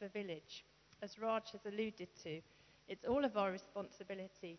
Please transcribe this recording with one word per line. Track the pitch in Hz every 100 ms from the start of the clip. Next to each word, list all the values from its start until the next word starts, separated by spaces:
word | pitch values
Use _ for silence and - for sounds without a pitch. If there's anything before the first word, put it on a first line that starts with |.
for | 202
village. | 208 196 160 - - - _ - -
As | 202 208
Raj | 220 220 214
has | 208
alluded | 208 208 220 208 180 -
to, | 170 156 - - - - -
it's | -
all | - 262
of | 277 208
our | 196
responsibility | 185 - 202 196 - 190 190 190 - 175